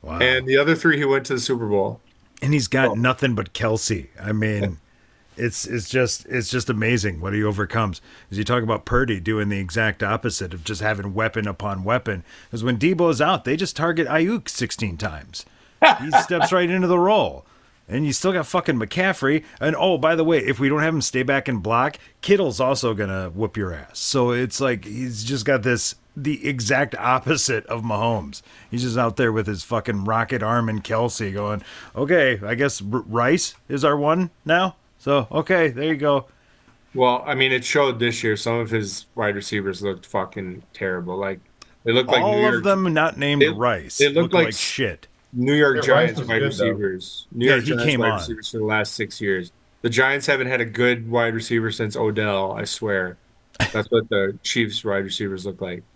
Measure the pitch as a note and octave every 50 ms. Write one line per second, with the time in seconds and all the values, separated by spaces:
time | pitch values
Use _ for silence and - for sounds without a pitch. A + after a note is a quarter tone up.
0 | - D2+ D#2 - B2 B2+ B2+ B2+ B2+ C3 C3+ C3+ C#3+ D3+ E3 D#3+ - E3+ D3+ C#3+
1 | D3 C3+ C3+ C3+ B2+ - C#3 B2 A2 - C3+ A#2+ A#2 G#2 G#2 G2+ F#2+ G#2+ A2+ -
2 | _ _ _ _ _ _ _ - - C3+ D3+ D3 A#2+ - - C3 C3+ A#2+ G2+ A2
3 | A#2 B2+ B2+ - C#3 C3 A#2 G#2 G#2 - _ - A#2 A2+ A2 A2 - - A2+ E2+
4 | C2+ - _ - - G#2 G#2+ G#2+ A2 A2 G#2+ G#2 - G2 E2 D2+ _ _ _ _
5 | _ _ _ _ _ _ _ - A#2 A#2+ F#2+ - - - A#2+ A#2+ G2 - - C3
6 | B2+ A2+ - - - - - B2+ A2 - - B2+ A#2 - B2 G#2 A2 A2+ B2 A#2
7 | F#2 G#2 F2 D#2 E2+ G2 G2+ G#2+ G#2+ G#2 G#2 F#2+ G#2 F2+ - A2+ A2 G2+ F2 -
8 | - - - - - _ G2 G2 G#2+ G2 B2 B2 A2+ A2 A2+ G#2 - - B2 B2
9 | C3 A#2+ A2 F#2 E2+ A2 A2 G#2+ G#2 G2+ G2+ G2 F#2+ F2 - A2+ A2 G#2+ F#2 -
10 | A2 G2 G#2+ A2+ - A#2+ - - G2 F2 E2+ F2 D#2 - A2 F#2+ G#2+ G#2+ A2 G2
11 | G2 G2+ F#2 G#2 A2 A2+ - A2+ G#2 G#2 F#2+ - G2 G#2 G2 F#2+ F#2 G2+ A#2 B2+
12 | - A#2 G2+ F2+ - - - - - _ - A2+ A2 B2+ B2 G#2+ B2 E3+ F#3 E3
13 | F3 E3+ D3+ A2 D3+ E3 F#3+ D#3 - B2 C#3+ D#3+ G3 - - - D#3 E3+ E3+ D#3+
14 | D#3+ B2+ C#3+ D#3+ E3 F#3 A#3 G#3+ - - - - B2 - - - A2+ G2+ E2+ D#2+
15 | G#2+ G2 D#2 D2+ - - - - - _ _ _ _ _ _ _ - D#4 A3+ -
16 | B3+ D4+ - - - - F3+ E3+ - E3 F3 F#3 F3 E3+ F3+ F#3 F3+ F3 F3+ F3
17 | F3 F#3+ A3 G#3 C#3 F2 C#2 C2+ - _ _ _ _ _ _ _ _ - G#2 C3
18 | D3+ D3 B2+ - - F#3 F#3+ F3+ D3+ - - F#3 E3 - D3 A#2+ A2 G2 - E3+
19 | F#3 G3 F#3 - C3+ C3+ D3 D#3 D3+ - - - - D3+ D#3 - E3+ F#3+ F3+ D#3
20 | C#3+ D#3 E3 D#3+ D#3+ D#3+ E3+ D3 G#2+ - C3 - C#3 C3+ C#3+ D3+ D3+ D#3+ D#3+ D3+
21 | B2 - - B2+ B2+ B2+ C#3 C#3 C3 - B2+ G#2+ E2 G#2+ A2+ A#2 C3 D3+ - -
22 | - - _ _ - - G3 G3 F#3+ C#3+ A2 F2+ C3 B2+ - - - A#2+ A2 G2
23 | G#2+ F#2+ F#2+ F#2+ F#2 F2+ E2 F#2+ A2 G#2 - A2 G2 F#2 E2+ D2+ C#2 - - -
24 | - - - C#3 B2 A#2+ A#2+ B2 B2+ A#2+ - - C#3 C3 B2 G#2 F#2 G2+ G#2+ A#2+
25 | C3 B2+ A#2 G#2+ A2 A#2 C#3 C3 G#2+ C#3+ C#3 B2+ G2+ C3 A#2+ A2+ - - - _
26 | _ _ _ D3 C#3 D3 D3+ - - - C#3+ B2 A2+ G#2 C#3 C3 C#3+ A#2 - -
27 | - A#2+ B2+ B2+ - B2+ D#3+ C3+ - - B2+ A2 - - A#2 A#2 A2 A#2 G#2+ G2+
28 | A2+ A#2 A#2 G#2+ E2+ C#2+ - - _ - - - - - - A#2+ B2 B2+ A2+ B2
29 | B2 A#2 G2+ - C3 A#2 A2 A2 G#2 G2 G#2 F2 - - A#2+ A2+ - - G2+ G2+
30 | F#2+ G#2+ A2 A2+ A2+ A2 C3 A#2+ G#2 G#2+ A#2 A#2+ A#2 A2 G#2+ G#2+ G2 - - A2
31 | A#2+ A#2 - - A2 G2 F#2+ G2+ G#2 G#2 G#2+ G2 - - - - - - - -
32 | C3+ C#3 F3+ E3+ C#3+ C3 B2 G2+ G2 G2+ A#2+ A#2 C#3+ C#3 - - G2 G2+ G#2+ B2+
33 | - - G#2+ A#2 A#2+ B2+ D#3+ F3+ - - - _ _ _ C#3 C#3+ C3+ D3+ D3 D3
34 | C#3+ D3+ D#3+ F3+ F#3 E3 _ _ _ D3+ D#3+ F3 F#3 F#3 - _ _ _ _ _
35 | - C#3 C#3+ C#3+ A#2+ - - G3+ - - F#3 F3 E3 D3+ A#2+ A#2+ D3 D#3+ D#3+ C#3
36 | C#3+ D3 C#3+ C3+ A#2+ _ _ _ _ _ _ _ _ _ _ _ _ _ _ C3
37 | B2+ B2+ B2 B2 - D3+ C#3+ C3 C3 C3 C3 B2+ B2 - - D3+ C#3+ C3+ B2 A2+
38 | A#2+ A#2+ A#2 - - A2+ G#2+ G2+ - A#2+ A#2 A#2 A#2 G#2 A2+ A2+ G#2 G2 G2+ -
39 | - _ _ A#2+ A2 G#2 G2+ G2+ F#2+ - - G#2 G2 G2 F#2 F2+ G2+ G2+ F#2+ F#2
40 | - - - G2+ F#2+ F#2 - G#2+ F#2+ F#2 F2+ G2 - _ _ - G#2 F#2+ F#2 F2+
41 | F2 F2 F2+ F#2+ G2 G2 G2 F#2 _ _ _ _ - _ _ _ _ A2+ A2+ B2+
42 | B2+ B2+ - B2 B2 G#3 G#3 G#3 G#3 G#3+ - - F3 G3+ G3 F#3+ F#3+ F3+ D#3+ D#3
43 | D#3 E3 - - C#3 C#3+ D3 C#3+ C#3 D#3 E3 G#2 A#2+ B2 A2+ F2+ D#2 - - -
44 | C#3+ C#3+ C#3 D#3+ E3+ F3 F#3 F3 D#3+ A2+ G#2+ - - - - - C3 G#2 E2 -
45 | - - _ _ _ _ - B2 B2 C3+ C#3+ D3+ D3 C#3 C3+ D3+ C#3+ C3+ C3+ C3+
46 | B2 A#2+ A2+ - - A#2+ A2+ A2+ B2 A#2 G#2+ - G2+ A#2 G2+ G2+ G#2 F#2+ F#2 F#2
47 | - - - - - _ - A#2 A#2+ C3 C#3 B2 A2 C#3+ - A#2+ A#2 - C#3+ B2
48 | A2 A2+ A2 G2 E2+ - A2+ G#2+ G#2+ - - A2+ G#2+ G#2+ G#2+ G#2+ G#2 - - -
49 | A2 G2 - - A2 G2 F#2+ F#2 F2 E2+ _ _ _ _ _ _ - A#2 A2+ B2
50 | C3 C3+ C#3 C#3+ C3+ - C#3+ C3 C3 B2+ C3 B2 A#2 A2+ G#2 A2+ B2 B2 B2 A#2
51 | A2+ A2+ A#2 A#2+ A#2 A2+ A2+ A2+ A2+ - A#2+ A#2 A2 A2+ G#2 - A2+ G#2 G#2+ B2
52 | A2+ G#2+ G#2 A2 G#2+ G#2 G2+ G2 G2 F#2+ G#2 G#2+ G#2+ - - - A2+ G#2+ G2+ F#2+
53 | F#2 F2+ F#2 _ _ _ _ _ _ _ _ - A#2 - - A2 G#2 - - A2+
54 | A2 - A2 G2+ G2 F#2+ G2 - _ - - A#2+ A2+ G#2 G2 - - A2 G2 G2
55 | G2 F#2+ - - G#2+ G2 F#2+ F#2 F2+ G2 F2+ - F#2+ F2+ F2+ F2+ - _ _